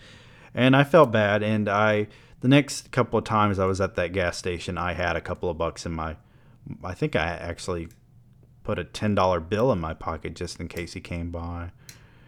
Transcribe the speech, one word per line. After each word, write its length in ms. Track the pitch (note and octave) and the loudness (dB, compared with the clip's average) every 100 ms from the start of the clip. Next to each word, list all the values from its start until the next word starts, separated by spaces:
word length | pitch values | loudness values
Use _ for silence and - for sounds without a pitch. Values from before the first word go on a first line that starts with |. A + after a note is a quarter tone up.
| - - - - - | -20 -20 -20 -20 -10
And 220 | A2 B2+ C3+ | 2 4 6
I 80 | |
felt 260 | C#3 F3 C3 | 6 6 6
bad, 320 | A2 G#2 G#2 | 6 4 2
and 260 | G#2 A2 G#2 | 2 0 2
I, 380 | G2+ G#2+ G#2+ G#2+ - - - | 2 4 2 -2 -10 -20 -2
the 80 | B2+ | 4
next 440 | C#3+ C#3+ - - | 4 4 -4 -4
couple 260 | C3 A2+ A2 | -2 2 0
of 60 | |
times 340 | - G#2+ G#2 F#2+ | 2 2 4 4
I 60 | F#2+ | 2
was 140 | F#2 | 2
at 160 | F#2 - | 0 0
that 160 | F2 | -2
gas 240 | G2 F2 - | 0 -2 -2
station, 420 | F#2 E2+ - E2+ | -4 -4 -6 -4
I 140 | F2+ | -4
had 240 | F2 F2 D#2+ | -2 -2 -2
a 40 | |
couple 300 | - F2 F2+ | -4 -6 -4
of 80 | E2 | -2
bucks 260 | E2 - F2 | -4 -6 -8
in 60 | |
my, 240 | D#2+ D#2+ D#2 _ - - - - - | -6 -6 -8 _ -20 -20 -20 -16 -12
I 120 | F#2 | -12
think 200 | F#2 D#3 | -6 -2
I 120 | F2 E2 | 0 -2
actually 640 | E2+ E2+ E2 - F2 D#2+ - _ - - - - - | -4 -8 -8 -6 -6 -8 -16 _ -20 -20 -20 -20 -12
put 160 | - F#2 | -6 -6
a 60 | |
ten 300 | E2+ - G#2+ | -6 -4 0
dollar 260 | G2 F#2 F2 | 2 2 2
bill 300 | E2 G#2 C3 | 0 0 2
in 80 | F#2+ | 0
my 140 | D#2+ | -4
pocket 420 | D#2+ - D#2 E2+ | -6 -8 -8 -8
just 240 | E2 F2 - | -10 -10 -10
in 100 | E2+ | -10
case 260 | F2 E2+ | -8 -10
he 60 | F#2 | -10
came 280 | - F2 E2+ | -10 -8 -6
by. 400 | E2+ E2 E2+ F2 - - - - - | -8 -8 -8 -12 -14 -20 -20 -20 -20